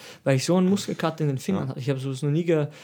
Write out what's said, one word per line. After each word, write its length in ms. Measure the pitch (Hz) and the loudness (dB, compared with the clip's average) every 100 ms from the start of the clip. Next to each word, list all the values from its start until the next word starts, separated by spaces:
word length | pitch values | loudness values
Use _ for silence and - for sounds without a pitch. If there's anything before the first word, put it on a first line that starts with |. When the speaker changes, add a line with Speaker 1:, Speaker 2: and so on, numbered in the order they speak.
| - - | -16 -4
Speaker 1:
weil 120 | 139 131 | 0 2
ich 100 | - | 4
so 100 | 185 | 4
einen 140 | 185 | 4
Muskelkater 500 | 196 - 175 165 160 | 2 -2 -2 -2 0
in 60 | 151 | -2
den 100 | 131 | -2
Fingern 260 | - 190 | -2 -2
Speaker 2:
Ja. 40 | 135 | -2
Speaker 1:
hatte. 100 | 147 | -4
Ich 100 | 131 | -4
habe 100 | 135 | -4
sowas 220 | 135 131 | -4 -4
noch 80 | 147 | 0
nie 140 | 151 | 0
ge-, 220 | 170 156 147 - | 2 2 0 -6